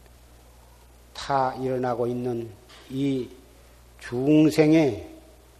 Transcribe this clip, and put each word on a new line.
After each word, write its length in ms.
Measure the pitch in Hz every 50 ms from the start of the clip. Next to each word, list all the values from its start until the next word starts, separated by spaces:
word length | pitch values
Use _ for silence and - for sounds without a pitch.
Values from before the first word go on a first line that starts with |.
| - - - - - - - - _ - - - - _ - - - - - - _ _ -
타 400 | - - - 143 135 131 127 127
일어나고 520 | 127 131 131 131 127 123 127 120 113 120
있는 440 | 120 123 123 123 123 120 117 117 113 101 - - - - - - -
이 380 | 139 135 139 139 135 131 120 110 - - - - _ _ _ _ _ - - - - -
중생의 1080 | - - 120 123 131 143 151 156 156 151 143 - 156 151 156 165 156 135 - - - - - - - - - - _ _ _ _